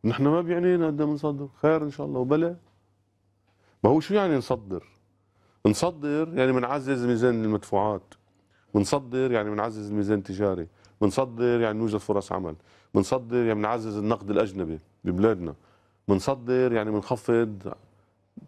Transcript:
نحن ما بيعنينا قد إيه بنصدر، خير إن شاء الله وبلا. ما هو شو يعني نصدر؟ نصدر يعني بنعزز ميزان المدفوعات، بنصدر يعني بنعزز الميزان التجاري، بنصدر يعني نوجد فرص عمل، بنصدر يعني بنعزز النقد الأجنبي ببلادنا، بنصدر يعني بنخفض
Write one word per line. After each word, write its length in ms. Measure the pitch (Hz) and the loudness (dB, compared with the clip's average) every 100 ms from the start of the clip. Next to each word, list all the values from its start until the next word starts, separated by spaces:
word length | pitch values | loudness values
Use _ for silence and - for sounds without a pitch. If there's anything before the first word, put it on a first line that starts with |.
نحن 180 | 110 120 | -2 2
ما 180 | 139 165 | 2 2
بيعنينا 460 | 170 175 180 180 160 | 0 0 2 2 2
قد 140 | 147 | 0
إيه 80 | 151 | -2
بنصدر، 400 | 147 151 139 139 _ | -2 -2 -4 -8 _
خير 200 | 151 160 | 2 2
إن 80 | 151 | -2
شاء 160 | 139 147 | -6 -6
الله 140 | 135 | -4
وبلا. 360 | 127 151 165 175 _ _ _ _ _ _ _ _ _ _ _ _ | 2 2 2 -4 _ _ _ _ _ _ _ _ _ _ _ _
ما 60 | - | 4
هو 100 | 151 | 4
شو 140 | 156 | 4
يعني 220 | 202 190 143 | 0 2 0
نصدر؟ 500 | - 127 101 90 - _ _ _ _ _ _ _ 107 | 0 -6 -4 -10 -10 _ _ _ _ _ _ _ 0
نصدر 680 | 104 170 160 147 147 160 | 2 -2 -2 -4 -2 -2
يعني 180 | 165 131 | 0 2
بنعزز 540 | 127 123 143 135 131 120 | 2 0 -4 -2 -2 0
ميزان 380 | 117 123 117 | 2 2 2
المدفوعات، 720 | 110 107 - 101 104 101 _ - _ _ _ _ _ | 0 -2 0 0 0 -2 _ -20 _ _ _ _ _
بنصدر 580 | 107 98 143 127 127 131 | 0 2 0 0 -2 0
يعني 180 | 117 104 | 0 0
بنعزز 400 | 104 110 107 104 | -2 -4 -6 -4
الميزان 280 | 104 101 104 | -2 0 0
التجاري، 480 | 98 95 104 90 80 _ _ _ | -2 -2 -2 -2 -8 _ _ _
بنصدر 600 | 104 113 131 117 120 120 | 0 2 -4 0 0 2
يعني 180 | 113 107 | 0 0
نوجد 180 | 113 104 | -2 -2
فرص 360 | - 101 98 | -2 -2 -2
عمل، 220 | 92 90 78 _ _ _ | -6 -6 -10 _ _ _
بنصدر 420 | 104 98 131 117 123 | 0 2 -2 0 0
يعني 180 | 117 | 2
بنعزز 420 | 107 107 120 110 104 | 0 0 -2 -4 -4
النقد 340 | 104 110 98 | -2 -2 0
الأجنبي 480 | 104 107 95 82 78 _ _ | 0 0 -2 -6 -8 _ _
ببلادنا، 500 | 104 90 110 101 85 71 _ _ _ _ - | -4 2 2 2 -6 -12 _ _ _ _ 0
بنصدر 640 | 98 110 135 120 127 127 | 2 2 -4 0 2 2
يعني 180 | 117 107 | 0 0
بنخفض 840 | 104 - 120 - 117 113 104 95 - _ _ _ _ _ - | -2 -2 -6 0 0 0 -4 -12 -14 _ _ _ _ _ -20